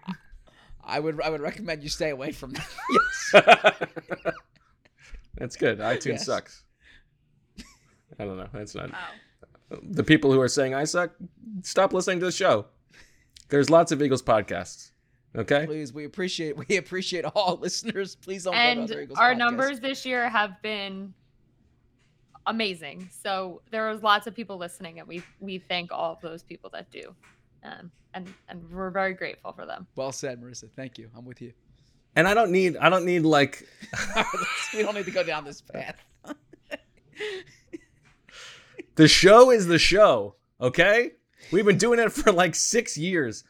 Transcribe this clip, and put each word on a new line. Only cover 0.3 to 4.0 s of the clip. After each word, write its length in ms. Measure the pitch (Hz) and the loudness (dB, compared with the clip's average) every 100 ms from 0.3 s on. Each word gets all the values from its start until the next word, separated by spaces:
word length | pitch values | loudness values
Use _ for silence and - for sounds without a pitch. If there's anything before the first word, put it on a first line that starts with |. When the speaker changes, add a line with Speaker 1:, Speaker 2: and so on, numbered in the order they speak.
| - _ _ - - | -20 _ _ -20 -18
Speaker 1:
I 160 | - 147 | -8 -4
would, 200 | 156 151 | -4 -4
I 80 | 151 | -4
would 120 | 156 | -4
recommend 400 | 147 147 175 160 | -6 -8 -10 -8
you 60 | 151 | -8
stay 200 | - 156 | -4 -4
away 200 | 131 143 | -4 -8
from 200 | - 135 | -10 -12
them. 120 | - - - 988 | -12 -12 -10 0
<laughs> 440 | 1077 1077 1077 - | 2 2 -4 6
Yes. 100 | - - - - - | 6 8 6 6 0
Speaker 2:
<laughs> 560 | - - | -10 -12